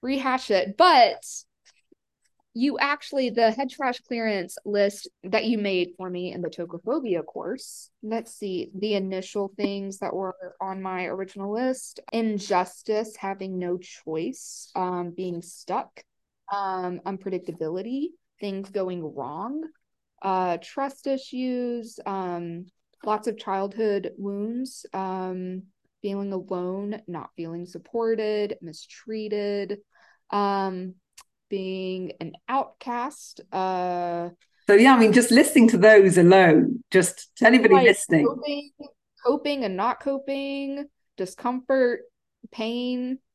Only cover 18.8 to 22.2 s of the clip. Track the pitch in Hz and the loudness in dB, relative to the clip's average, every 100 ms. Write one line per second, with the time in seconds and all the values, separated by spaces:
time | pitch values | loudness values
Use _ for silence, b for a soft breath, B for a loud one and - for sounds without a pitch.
18.8 | 185 180 156 143 127 151 220 294 320 _ | -6 -6 -8 -10 -10 -8 -8 -8 -10 _
19.8 | _ _ _ _ 196 185 185 175 - - | _ _ _ _ -4 -2 0 -4 -6 -8
20.8 | 277 277 277 269 - 254 254 247 247 240 | -8 -6 -4 -4 -6 -6 -4 -4 -4 -6
21.8 | 226 - - 196 | -10 -14 -8 -6